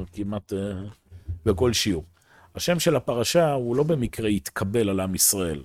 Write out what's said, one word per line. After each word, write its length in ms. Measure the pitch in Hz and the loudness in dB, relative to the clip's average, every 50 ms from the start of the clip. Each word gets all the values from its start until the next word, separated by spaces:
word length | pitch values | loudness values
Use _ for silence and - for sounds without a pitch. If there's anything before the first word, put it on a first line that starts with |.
| 92 - - | -4 -6 -8
כמעט, 400 | 101 104 101 104 104 - - 101 | -8 -6 -6 -6 -8 -6 -6 -6
אה, 40 | 98 98 101 101 92 98 104 - _ _ - - - - - 85 - - | -4 -4 -4 -6 -8 -10 -12 -14 _ _ -20 -20 -16 -10 -10 -10 -4 0
בכל 280 | 110 98 87 127 123 113 | 0 2 4 4 2 2
שיעור. 300 | - - 110 90 80 - - _ _ _ _ _ - - _ - | 2 0 0 0 -2 -4 -8 _ _ _ _ _ -20 -20 _ -12
השם 240 | - - - 175 160 | -6 0 0 0 2
של 160 | - 170 151 | 2 2 2
הפרשה 580 | 131 - - 123 120 113 - - 175 170 151 143 | 2 0 0 -2 0 0 2 4 4 4 4 2
הוא 220 | 131 123 120 120 | 0 0 0 0
לא 80 | 135 151 | 0 2
במקרה 460 | 156 170 135 120 107 - - 113 107 | 2 0 0 0 -2 -2 -2 0 0
התקבל 600 | 104 95 - - - - 110 98 104 120 110 98 | 0 0 -2 -4 -6 -4 -4 0 0 0 2 2
על 100 | 98 95 | 0 0
עם 160 | 92 95 92 | 0 0 0
ישראל, 480 | 85 - - - 98 92 82 78 71 | 2 2 2 2 2 0 -2 -2 -6